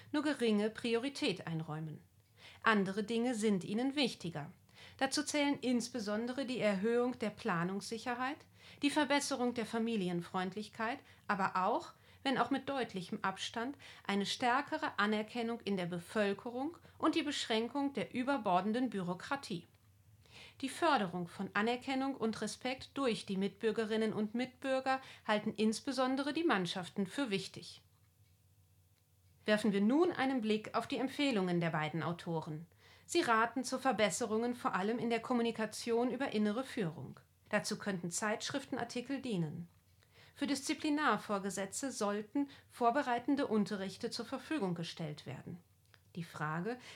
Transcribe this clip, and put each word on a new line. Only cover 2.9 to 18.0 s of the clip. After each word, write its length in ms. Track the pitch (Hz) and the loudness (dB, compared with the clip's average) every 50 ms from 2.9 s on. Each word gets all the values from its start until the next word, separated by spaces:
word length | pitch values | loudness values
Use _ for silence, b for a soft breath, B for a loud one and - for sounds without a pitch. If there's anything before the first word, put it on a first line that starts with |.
| 190 208 214 | 0 -2 -2
Dinge 320 | - 233 226 233 254 254 | -2 0 0 2 0 0
sind 300 | 214 208 226 208 185 170 | 2 2 2 2 2 0
ihnen 320 | - 202 220 247 277 269 | -2 -2 0 0 0 2
wichtiger. 560 | 294 285 220 - - - 175 165 156 143 175 - - _ B B B B B B B | 2 2 0 0 -4 -8 -8 -6 -6 -8 -10 -12 -18 _ B B B B B B B
Dazu 240 | 262 269 269 311 294 | -2 0 0 0 -2
zählen 360 | - - 302 285 285 285 - | 0 0 2 2 2 2 2
insbesondere 840 | - 254 254 240 220 - - 254 208 202 208 214 233 247 247 277 277 | 2 2 2 2 0 -2 -4 -4 -2 -2 -2 -2 -2 -2 -4 -4 -4
die 160 | 220 254 214 | -2 -2 2
Erhöhung 580 | 202 214 202 190 190 226 233 240 247 247 247 - | 2 2 2 4 2 2 4 4 2 2 0 -2
der 120 | - 208 | -4 -4
Planungssicherheit, 1080 | 208 - - - 180 165 170 180 190 202 - - 226 226 - 262 247 240 254 262 302 - - B B B B B B B - | -4 -4 -2 0 0 0 0 0 -2 -4 -4 -6 -8 -6 -4 -4 -4 -2 -2 -4 -4 -6 -12 B B B B B B B 0
die 80 | 285 | 2
Verbesserung 640 | 277 302 302 247 - 185 185 - 185 175 247 247 240 | 4 4 4 4 4 2 2 2 0 0 0 0 0
der 100 | 240 220 | 0 -2
Familienfreundlichkeit, 1300 | 214 - 226 220 226 233 220 185 180 175 175 170 - - 185 180 190 185 214 214 - - - 226 220 254 285 B B B B B | -2 0 0 0 2 2 0 2 2 0 0 -2 -2 -2 -2 -2 -2 -4 -6 -8 -10 -6 -4 -4 -4 -4 -6 B B B B B
aber 300 | B 208 190 190 190 - | B 2 2 2 2 2
auch, 360 | 185 185 196 247 320 339 - B B B B B B - | 2 2 4 2 2 -2 -6 B B B B B B 0
wenn 140 | 277 269 | 2 4
auch 140 | - 240 - | 4 4 2
mit 180 | 277 262 269 - | 2 0 0 -2
deutlichem 500 | 277 269 233 226 - 185 170 - - - - | -2 -2 -2 -2 -2 -6 -6 -6 -6 -2 -2
Abstand, 540 | 190 190 - - - - 233 226 262 285 B B B B B B | -2 -2 -2 -6 -6 -4 -4 -4 -4 -6 B B B B B B
eine 200 | - 196 202 196 | 0 0 0 0
stärkere 720 | 196 - - 262 240 240 262 285 - 311 311 311 285 - - | 0 -2 0 2 4 4 2 2 0 -2 -2 -2 -2 0 2
Anerkennung 640 | 202 214 214 208 220 214 - 247 226 226 233 226 - | 2 2 2 0 0 -2 -4 -4 -2 -2 -4 -4 -2
in 120 | 196 202 | -2 -2
der 100 | 185 180 | 0 0
Bevölkerung 880 | 170 180 170 170 - - 226 208 202 202 196 - 247 233 247 269 311 349 - B B B B | -2 -4 -6 -6 -4 0 2 2 2 0 -2 -6 -8 -6 -4 -4 -4 -6 -8 B B B B
und 160 | - 320 302 | 0 2 2
die 80 | 330 294 | 2 0
Beschränkung 680 | 294 285 - - - 226 220 226 240 - - 277 277 277 | 0 -2 -2 0 2 2 2 2 0 0 0 0 0 0
der 220 | 214 | -2